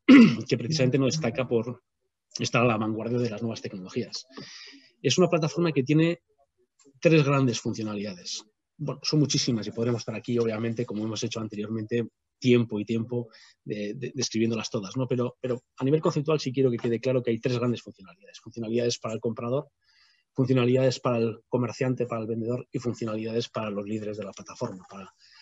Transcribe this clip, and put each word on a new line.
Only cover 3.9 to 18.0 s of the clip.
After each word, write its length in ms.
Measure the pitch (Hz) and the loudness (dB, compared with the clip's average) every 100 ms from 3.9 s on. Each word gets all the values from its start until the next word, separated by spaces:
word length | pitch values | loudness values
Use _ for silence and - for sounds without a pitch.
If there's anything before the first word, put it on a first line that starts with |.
| 127 107 - - - - - - - _ _ | -8 -6 -10 -14 -18 -18 -18 -20 -20 _ _
Es 140 | - 127 | 0 4
una 100 | 175 | 4
plataforma 440 | 170 156 - 170 | 4 0 0 0
que 100 | 143 | 0
tiene 360 | 131 151 165 175 _ _ _ _ _ _ - _ | 2 4 4 0 _ _ _ _ _ _ -20 _
tres 240 | 170 160 | 4 6
grandes 360 | 139 143 131 113 | 6 4 2 0
funcionalidades. 840 | 123 110 107 104 104 90 - - - _ _ _ | -4 -4 -4 -6 -8 -10 -12 -12 -14 _ _ _
Bueno, 220 | 147 131 | -8 -6
son 180 | - 156 | -2 2
muchísimas 460 | 135 143 - 117 104 | 2 2 0 -2 -4
y 40 | |
podremos 300 | 113 117 117 | -4 -2 -2
estar 120 | - | -4
aquí, 240 | 110 - 120 | -8 -2 0
obviamente, 460 | 117 107 117 113 | 0 0 -4 -4
como 200 | 117 104 | -4 -4
hemos 180 | 110 104 | -4 -4
hecho 180 | 113 113 | -4 -6
anteriormente, 680 | 107 104 104 110 107 117 113 - _ _ | -8 -8 -6 -6 -4 -4 -4 -8 _ _
tiempo 400 | 127 120 113 104 | 4 4 4 -4
y 60 | |
tiempo 440 | 104 113 113 120 117 - - _ | -4 -4 -4 -6 -8 -14 -20 _
de, 300 | 147 107 104 | -10 -8 -8
de, 180 | 123 123 | -8 -10
describiéndolas 540 | 139 117 110 113 113 - | -6 -4 -2 -2 -2 -6
todas, 260 | 117 95 131 | -8 -6 -6
¿no? 100 | 127 | -2
Pero, 300 | 123 120 - | -2 -2 -6
pero 220 | 127 120 - - | -6 -6 -8 -4
a 60 | |
nivel 180 | 131 156 | 0 2
conceptual 360 | 165 156 147 151 | 2 -2 0 -2
sí 140 | 139 | -2
quiero 180 | 123 131 | 0 2
que 60 | 117 | 2
quede 240 | 120 113 | 0 -2
claro 220 | 131 127 | 0 0
que 80 | 120 | 0
hay 100 | 113 | -2
tres 180 | 131 123 | -2 0
grandes 220 | 123 113 | 0 -2
funcionalidades. 600 | - - | -6 -20